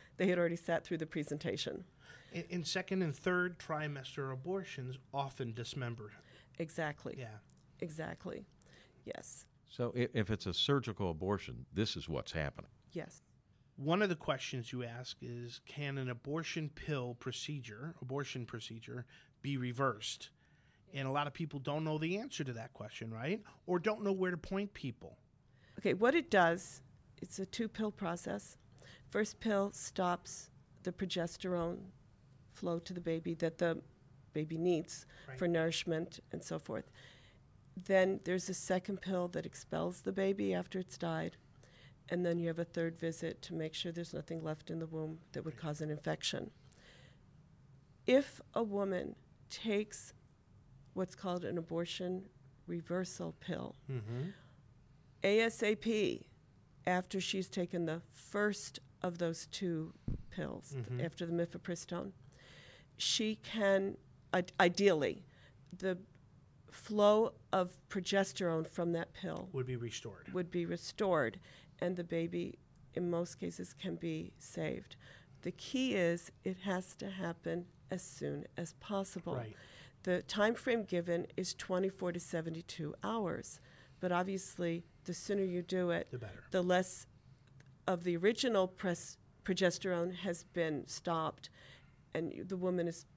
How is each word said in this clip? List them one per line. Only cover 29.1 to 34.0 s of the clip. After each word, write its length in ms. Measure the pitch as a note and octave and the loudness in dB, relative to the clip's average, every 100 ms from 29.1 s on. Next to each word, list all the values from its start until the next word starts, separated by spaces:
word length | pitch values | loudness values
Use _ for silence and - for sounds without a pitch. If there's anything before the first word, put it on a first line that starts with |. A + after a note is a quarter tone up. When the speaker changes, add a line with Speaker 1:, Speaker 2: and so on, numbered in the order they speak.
Speaker 1:
First 300 | G#3 G#3+ - | 0 0 0
pill 320 | A3+ G3+ G3 | 0 2 2
stops 800 | - - - F3+ F3 - - - - - - | 0 -6 0 2 2 -2 -14 -14 -20 -20 -8
the 80 | - | -6
progesterone 840 | F3 F#3 F3+ E3+ - F#3 F3+ E3+ F#3 F#3+ - - - - - - | -4 -2 0 -2 -2 -2 0 0 -2 -8 -18 -20 -20 -20 -20 -20
flow 260 | - F3+ E3+ | -6 -2 -2
to 160 | E3+ | -2
the 60 | F3+ | -6
baby 340 | E3 E3 E3 | -2 -2 -2
that 240 | E3 E3 D#3+ | 0 0 2
the 240 | E3+ E3 - - | 2 2 -4 -20